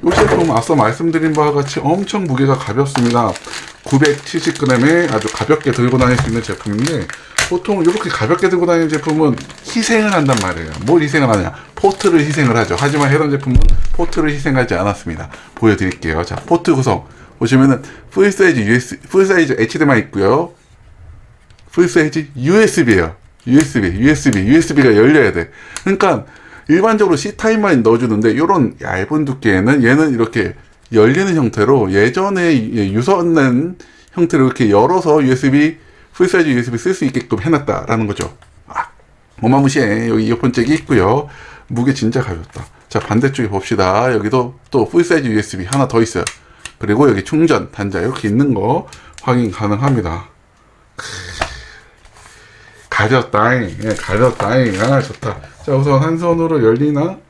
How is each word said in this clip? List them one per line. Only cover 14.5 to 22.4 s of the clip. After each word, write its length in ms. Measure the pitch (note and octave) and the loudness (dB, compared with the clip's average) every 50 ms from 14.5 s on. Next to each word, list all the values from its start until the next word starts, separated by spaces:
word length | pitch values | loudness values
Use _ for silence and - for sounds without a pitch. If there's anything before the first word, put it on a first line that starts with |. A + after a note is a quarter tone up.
| C3+ C3 B2 A#2 G#2 | 0 0 0 0 0
않았습니다. 560 | F2 F#2+ G2+ G2 - - F2 D#2+ - - - - - - - - | -2 -2 -2 -4 -4 -6 -10 -10 -8 -10 -12 -14 -18 -20 -20 -10
보여드릴게요. 680 | - - A2 G#2 F#2 G2 F#2 F2 - - E2 D#2 D#2+ F2 | 0 2 2 2 2 0 -4 -4 -4 -6 -4 -4 -2 -4
자, 100 | - F#2 | -4 -6
포트 400 | - - - E3+ E3+ E3+ - E3 | -10 -4 -2 -2 0 2 2 0
구성 320 | C3+ C3 B2 G2+ E2 - - - - - - - - | 2 2 0 -2 -2 -4 -12 -20 -20 -20 -20 -10 -6
보시면은 460 | - A#2 B2+ C3 C3 C3+ C3+ B2+ C#3 - - - - - | -4 2 2 4 4 4 2 0 -2 -14 -20 -20 -20 -10
풀 220 | - F#3+ F#3+ G3+ G3 | 0 2 2 2 2
사이즈 260 | - F#3+ F3+ D#3 B2+ | 2 2 2 2 2
유에스, 400 | G#2+ G2+ A2+ B2 B2 - - - - | 0 2 0 0 0 -4 -14 -16 -16
풀 240 | - - F#3+ G3 | -2 0 2 2
사이즈 280 | F#3+ G3 F3+ E3 C#3+ C3 | 4 2 2 2 0 0
에이치디만 400 | - A2 A2+ - D#3 D#3 D3 C3+ A2+ | -2 -2 -2 0 0 0 2 2 2
있고요. 560 | G2+ - - G2 G2 G2 A#2 D3 E3+ E3+ - _ _ _ - _ - - - - - - - - - - - _ _ _ - _ - - - | 0 -2 -4 -2 0 2 2 0 -2 -4 -10 _ _ _ -20 _ -20 -20 -20 -20 -20 -20 -20 -20 -20 -20 -20 _ _ _ -20 _ -20 -10 0
풀 160 | - F3 F3 | 2 2 4
사이즈 380 | - F3+ D#3 D3+ C#3 D#3+ D#3 C#3 - | 4 2 2 2 0 -4 -6 -6 -8
유에스비예요. 760 | C3 | -6